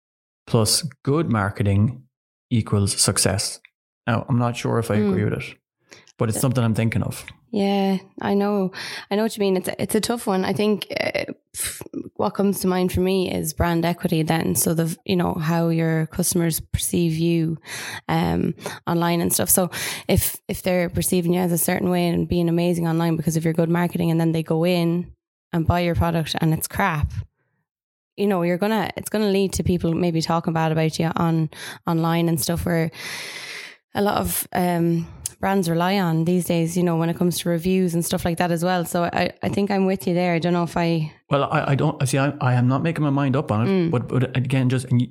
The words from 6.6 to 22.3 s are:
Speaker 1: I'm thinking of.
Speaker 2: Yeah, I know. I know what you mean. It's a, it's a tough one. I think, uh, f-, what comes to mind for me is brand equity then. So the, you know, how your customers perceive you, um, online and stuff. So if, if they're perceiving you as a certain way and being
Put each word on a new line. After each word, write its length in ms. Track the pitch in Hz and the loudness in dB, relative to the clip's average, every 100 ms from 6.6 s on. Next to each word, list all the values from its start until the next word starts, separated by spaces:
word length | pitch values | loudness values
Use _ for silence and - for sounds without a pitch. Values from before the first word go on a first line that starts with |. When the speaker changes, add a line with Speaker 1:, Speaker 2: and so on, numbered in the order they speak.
Speaker 1:
I'm 120 | 117 110 | 2 2
thinking 260 | 113 101 | 0 0
of. 240 | 98 - - - _ | -2 -6 -14 -20 _
Speaker 2:
Yeah, 480 | 208 196 202 196 190 - - | 0 2 2 2 0 -4 -8
I 120 | 208 | -2
know. 400 | 202 202 208 185 - - - - | 0 2 0 -2 -4 -12 -12 -4
I 60 | 202 | -2
know 80 | |
what 140 | 220 214 | 0 2
you 20 | |
mean. 160 | 196 185 | 2 2
It's 140 | - | -2
a, 120 | - | -4
it's 140 | - 220 | 0 0
a 60 | |
tough 260 | - 233 - | 0 -2 0
one. 160 | 190 | 0
I 80 | 190 | 0
think, 360 | 196 208 202 - | 0 0 0 -2
uh, 400 | - - - - - _ - | -4 -2 -2 -4 -10 _ -10
f-, 260 | - - - - - - | -8 -10 -12 -10 -10 -4
what 160 | 208 | -2
comes 280 | - 202 185 | 0 0 2
to 80 | 185 | 0
mind 240 | 185 185 | 0 0
for 80 | 185 | 0
me 320 | 185 190 180 | 0 0 -2
is 220 | - 165 | -4 -4
brand 320 | - 175 170 170 | -2 0 2 0
equity 380 | 175 185 160 | -2 0 0
then. 320 | 156 160 185 170 | 2 0 0 0
So 180 | 180 | 0
the, 240 | 165 165 175 - | 0 0 -4 -2
you 100 | 180 | 0
know, 200 | 175 175 | 0 -2
how 340 | 156 170 165 | 0 0 2
your 380 | 165 165 160 156 | 2 2 0 -2
customers 520 | - 170 175 170 156 | -2 0 0 0 -2
perceive 540 | - - - 180 170 | -4 -6 -2 0 0
you, 440 | 160 165 170 160 160 - - - - - | 2 2 2 0 -4 -10 -12 -10 -10 -2
um, 460 | 160 170 175 - - - - - | 0 0 0 -2 -4 -10 -8 -4
online 360 | 170 170 170 | 0 0 0
and 100 | 180 | 0
stuff. 180 | - 180 | 0 0
So 220 | - 175 - - - - | 2 0 -2 -8 -6 0
if, 260 | 185 - - - | 0 0 -6 -10
if 140 | 202 | -6
they're 260 | 190 180 170 | -2 0 0
perceiving 440 | 175 165 185 170 | -2 0 0 2
you 60 | 180 | 2
as 140 | 180 | 2
a 40 | 170 | 0
certain 320 | - 180 180 | 0 0 0
way 180 | 180 175 | 2 2
and 200 | 170 | 0
being 220 | 160 | 0